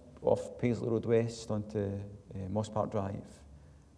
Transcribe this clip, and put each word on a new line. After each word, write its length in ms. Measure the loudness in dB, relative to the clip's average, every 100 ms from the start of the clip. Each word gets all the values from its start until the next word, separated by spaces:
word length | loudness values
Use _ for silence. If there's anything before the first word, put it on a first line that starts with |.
| -18 -2
off 380 | 2 2 2 -2
Paisley 300 | 0 2 2
Road 160 | 2 4
West 440 | 4 4 -2 -4
onto, 480 | -2 -2 0 0 -2 -6 -12 -10
uh, 160 | -8 -2
Moss 180 | -2 0
Park 240 | 0 0
Drive, 320 | 0 -2 -4 -10 -16 -20 -20 -20 -20 -20